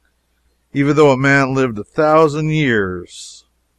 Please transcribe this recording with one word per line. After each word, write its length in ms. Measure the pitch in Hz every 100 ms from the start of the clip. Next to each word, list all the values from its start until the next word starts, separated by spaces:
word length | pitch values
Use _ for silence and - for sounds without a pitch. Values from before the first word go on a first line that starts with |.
| _ _ _ _ _ _ _
Even 240 | 139 143 147
though 140 | 147
a 80 | 127
man 380 | 139 139 131 135
lived 240 | 131 104
a 40 |
thousand 680 | - - 151 156 156 151 156
years, 920 | 156 139 107 95 90 87 - - - _ _ _